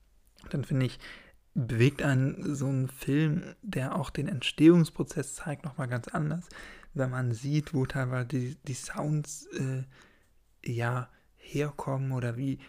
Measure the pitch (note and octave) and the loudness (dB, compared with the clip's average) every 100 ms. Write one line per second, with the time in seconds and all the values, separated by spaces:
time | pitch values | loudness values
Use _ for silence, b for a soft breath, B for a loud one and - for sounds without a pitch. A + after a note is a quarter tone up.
0 | _ _ _ _ - D3 B2 C3+ B2+ - | _ _ _ _ -6 -4 0 0 0 -2
1 | B B B B _ - A#2+ A#2 B2+ C#3 | B B B B _ -4 0 4 4 4
2 | C#3+ C3 C3+ - - C#3+ C#3 C3+ C3 - | 2 4 2 0 -4 -2 0 0 -2 -4
3 | - C#3+ D#3+ D3+ - - A3+ F3+ C3 - | 0 2 4 0 -4 -10 -8 -4 -2 -2
4 | C3+ - C#3+ B2 - - D#3 F3 D#3+ - | -4 -4 -4 -2 -2 8 10 10 8 0
5 | D3 - - - - C#3+ D#3 B2+ B2+ B2 | -6 -4 -6 -8 -6 -6 -6 -6 -4 -4
6 | B2 - D3+ E3 - B B B B D3+ | -4 -4 -2 -4 -8 B B B B -4
7 | C3 B2+ B2+ A2 C#3 D3+ D3 C3 B2+ C3+ | -2 0 -2 -2 0 0 0 0 0 0
8 | B2+ B2+ B2 B2+ B2 D3+ - B2+ - - | -2 -2 -2 -2 -2 -6 -8 -8 -8 -4
9 | D3 D3+ D3 - F#4 G4 C3 C3 C3 b | 0 0 -2 -10 -10 -4 -2 -4 -6 b
10 | b b b b _ _ - A#2 A#2 B2+ | b b b b _ _ -6 -2 0 -2
11 | B2 b b _ - C#3+ D3 - - C3+ | -6 b b _ -6 -4 -4 -4 -4 -2
12 | C3+ C3 B2 A#2 C3+ C3 | -2 -2 -2 -2 -2 -4